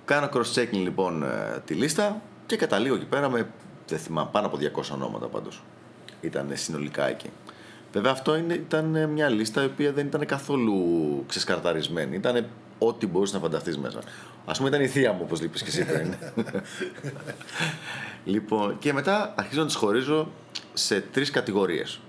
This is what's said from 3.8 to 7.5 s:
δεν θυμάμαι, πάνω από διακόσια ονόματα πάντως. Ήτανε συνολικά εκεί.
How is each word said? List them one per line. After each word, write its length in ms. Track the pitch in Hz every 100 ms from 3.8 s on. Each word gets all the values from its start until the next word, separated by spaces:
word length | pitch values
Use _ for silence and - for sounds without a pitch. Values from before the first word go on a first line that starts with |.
| -
δεν 120 | 80
θυμάμαι, 300 | - 80 76
πάνω 140 | 104 104
από 100 | 71
διακόσια 380 | 73 - 69
ονόματα 320 | 69 64 53 58
πάντως. 360 | 53 - - - - - - - -
Ήτανε 340 | 80 71 69
συνολικά 540 | 69 - 78 73 71 67
εκεί. 220 | - - - -